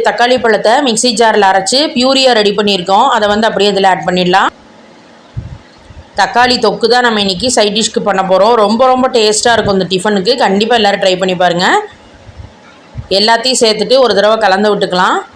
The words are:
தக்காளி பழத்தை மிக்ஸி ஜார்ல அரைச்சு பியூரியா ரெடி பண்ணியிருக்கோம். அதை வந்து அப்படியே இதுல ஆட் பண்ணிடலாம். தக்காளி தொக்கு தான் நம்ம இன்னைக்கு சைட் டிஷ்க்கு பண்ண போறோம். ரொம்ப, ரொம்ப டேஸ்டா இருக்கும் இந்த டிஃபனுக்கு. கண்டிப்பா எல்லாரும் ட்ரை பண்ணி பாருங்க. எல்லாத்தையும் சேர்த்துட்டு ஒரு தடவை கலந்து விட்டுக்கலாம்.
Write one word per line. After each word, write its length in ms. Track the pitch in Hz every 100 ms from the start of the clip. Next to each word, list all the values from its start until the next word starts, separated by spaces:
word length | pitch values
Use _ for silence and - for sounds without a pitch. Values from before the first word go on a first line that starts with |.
| 226
தக்காளி 320 | - 240 254
பழத்தை 280 | 233 202 208 254 277
மிக்ஸி 240 | 214 254 208
ஜார்ல 300 | 226 214 196
அரைச்சு 280 | 190 185 254 311
பியூரியா 400 | 247 254 269 262 226
ரெடி 140 | 202 208
பண்ணியிருக்கோம். 500 | 202 196 175 196 269 240
அதை 100 | 208
வந்து 140 | 208 220
அப்படியே 240 | 190 202
இதுல 160 | 196 190
ஆட் 160 | 180 175
பண்ணிடலாம். 420 | 180 180 185 254 - - - - - - - - - - - - - - - - -
தக்காளி 360 | 190 233 247 240
தொக்கு 220 | 208 202 226
தான் 140 | 247 240
நம்ம 140 | 220
இன்னைக்கு 240 | 196 180 247 247
சைட் 200 | 208 208
டிஷ்க்கு 220 | 208 220 185
பண்ண 140 | 190 180
போறோம். 240 | 185 208 240
ரொம்ப, 180 | 202 226 262
ரொம்ப 140 | 254 254 247
டேஸ்டா 380 | 214 214 240 226
இருக்கும் 200 | 202 196
இந்த 80 | 175
டிஃபனுக்கு. 400 | 190 214 202 190 269
கண்டிப்பா 320 | 196 196 220 240
எல்லாரும் 220 | 202 196
ட்ரை 100 | 190 175
பண்ணி 140 | 190 180
பாருங்க. 240 | 180 170 196 392 415 - - - - - - - - - - - - 190
எல்லாத்தையும் 420 | 220 233 254 247
சேர்த்துட்டு 320 | 226 214 208 262
ஒரு 80 | 240 196
தடவை 180 | 208 220
கலந்து 260 | 208 190 208
விட்டுக்கலாம். 460 | 202 190 180 196 339 370